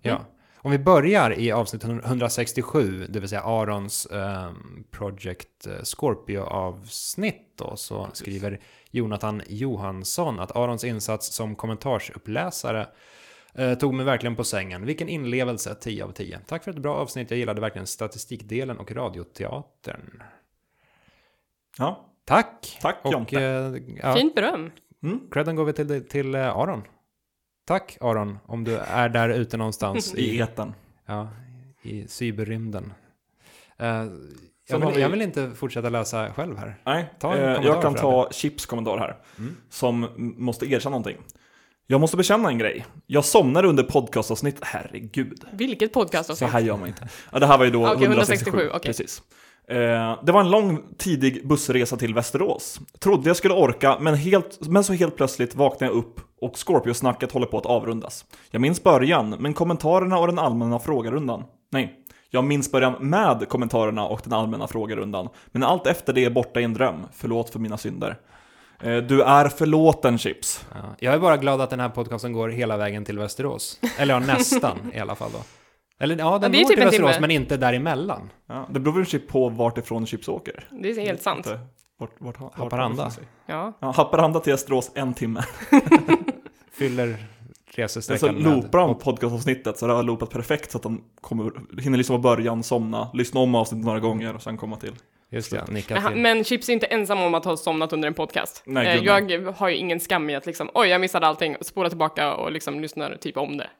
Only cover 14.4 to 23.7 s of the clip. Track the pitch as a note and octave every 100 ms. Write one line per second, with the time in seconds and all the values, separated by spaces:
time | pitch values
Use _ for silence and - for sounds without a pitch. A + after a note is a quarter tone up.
14.4 | A#2+ G#2 F#2 F2+ A2 D#3 E3 E3 B2 B2
15.4 | B2 A2+ G#2 G#2 A#2 G2+ G2 F#2+ F#2+ F2
16.4 | - E3 G3+ D#3 C#3+ C#3+ C#3+ C3 A#2 A#2+
17.4 | A2+ G#2 A2 F#2+ F#2+ - A2 - - A#2
18.4 | G#2 A2+ C3 A2+ F#2+ A2+ A#2+ F2+ E2+ -
19.4 | - - - _ - - - A#2 A2 _
20.4 | _ _ _ _ _ _ _ _ _ _
21.4 | _ _ _ - C#3 F#3+ _ _ - E3+
22.4 | A3+ - - - - - C3+ B2+ A2 C#3
23.4 | C3 C3 C3